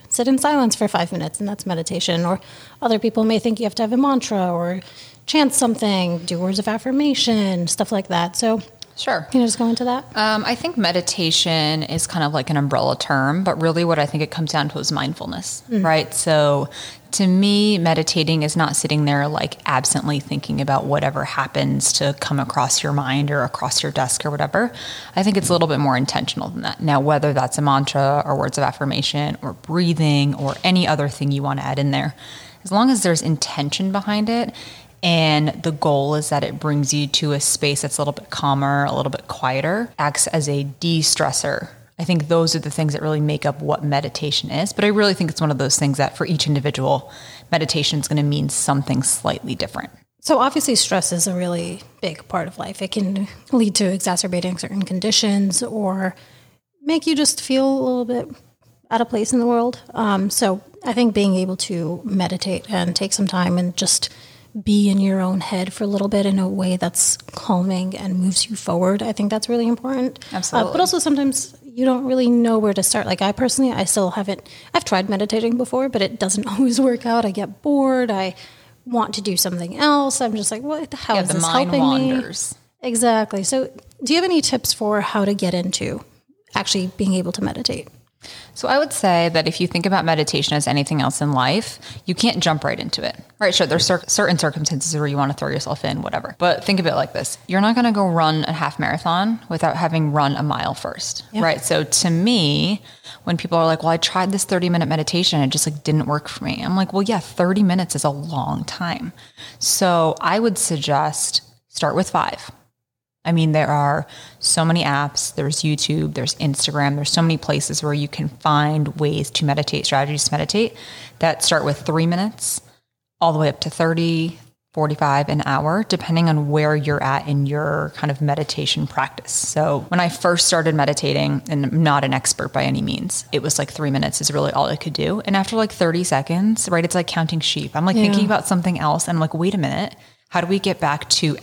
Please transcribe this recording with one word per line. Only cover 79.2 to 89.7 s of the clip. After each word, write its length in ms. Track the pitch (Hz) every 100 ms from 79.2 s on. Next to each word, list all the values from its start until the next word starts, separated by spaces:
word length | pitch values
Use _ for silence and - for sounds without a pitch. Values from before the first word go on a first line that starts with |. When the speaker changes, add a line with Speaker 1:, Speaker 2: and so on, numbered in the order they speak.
Speaker 1:
do 160 | 202 180
something 400 | 190 175 170 -
else. 420 | 294 285 277 -
I'm 160 | 233 220
just 140 | 202
like, 140 | 226
"What? 280 | 285 311 311 -
How 180 | -
Speaker 2:
Yeah, 80 | 202
Speaker 1:
is 60 | 185
Speaker 2:
the 80 | 165
Speaker 1:
this 80 |
Speaker 2:
mind 260 | 165 254 269
Speaker 1:
helping 100 | 277 269 262 262
me?" 40 |
Speaker 2:
wanders. 420 | 262 - 190 - - _ _
Speaker 1:
Exactly. 640 | 254 226 233 220 214 196
So 260 | 196 262 262 - - -
do 100 | 269
you 40 | 330
have 60 | 370
any 160 | 330
tips 320 | - 254 -
for 260 | - 208 208
how 240 | 202 214 202
to 100 | 202
get 180 | 180
into 500 | 180 180 - - - - _ _ _ _ -
actually 320 | - 196 185 -
being 160 | 190
able 180 | 185 175
to 100 | 190
meditate? 440 | - - - - - - _ _ - - -
Speaker 2:
So 140 | - 247
I 100 | 269
would 140 | 294
say 380 | - 196 170 170
that 180 | 165 160
if 140 | -
you 60 |
think 180 | 175